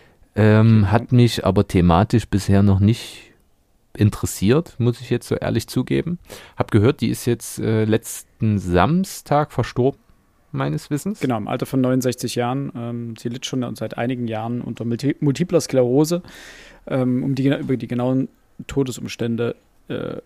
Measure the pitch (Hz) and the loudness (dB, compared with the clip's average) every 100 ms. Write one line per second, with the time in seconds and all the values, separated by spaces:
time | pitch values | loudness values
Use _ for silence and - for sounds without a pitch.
0 | _ _ _ - 107 110 113 110 95 113 | _ _ _ 2 6 6 8 6 6 2
1 | 120 123 120 - - 95 101 92 87 82 | 4 4 4 2 0 2 2 4 6 6
2 | 110 120 - 98 - 101 101 95 101 110 | 4 2 0 -2 2 4 6 6 4 2
3 | - - - _ _ _ _ _ _ - | -4 -18 -20 _ _ _ _ _ _ 0
4 | 104 - - - 98 143 175 - 120 117 | 0 0 -6 -2 2 2 0 -2 -2 -2
5 | 120 120 - - - 113 - 127 127 135 | -4 -4 -2 -4 -2 -4 -4 -4 -2 -2
6 | 147 175 - - - - - 107 110 151 | -4 -8 -12 -20 -12 -8 0 2 4 2
7 | 117 113 - 120 - - 110 110 110 113 | -2 -2 -2 -4 -4 -6 -2 0 2 0
8 | - - - - 110 101 90 87 98 175 | 0 -14 -16 -4 0 0 2 2 4 2
9 | 190 - - 147 151 - 117 - 127 - | -2 -8 -2 -2 0 -4 -4 0 -2 -2
10 | _ _ _ _ _ 139 139 151 - 147 | _ _ _ _ _ -6 -4 -4 -4 -6
11 | 190 - 139 113 101 127 - 135 127 131 | -6 -4 -2 -2 -4 -6 -4 -2 0 0
12 | 127 117 120 123 120 131 139 123 117 120 | 0 -2 -4 -4 -4 -4 -8 -8 -10 -8
13 | 117 113 120 123 - 131 120 110 110 - | -10 -10 -8 -8 -6 -6 -6 -6 -8 -6
14 | 120 123 117 107 113 120 123 113 117 117 | -4 -4 -4 -6 -6 -6 -8 -8 -6 -2
15 | 143 - 147 131 175 170 - 131 123 131 | -2 -2 0 0 0 0 0 0 2 2
16 | 156 175 - - - - - - - 135 | 2 -2 -6 -18 -20 -20 -20 -20 -6 -2
17 | 127 127 139 135 135 143 - 123 117 120 | 0 0 -2 0 0 0 -2 -4 -4 -2
18 | 127 131 - _ _ - - 139 131 117 | 0 0 -2 _ _ -20 -8 -4 -2 -4
19 | 107 - 120 117 120 - _ _ - 147 | -10 -6 -4 -2 -4 -6 _ _ -10 -8
20 | - - | -6 -10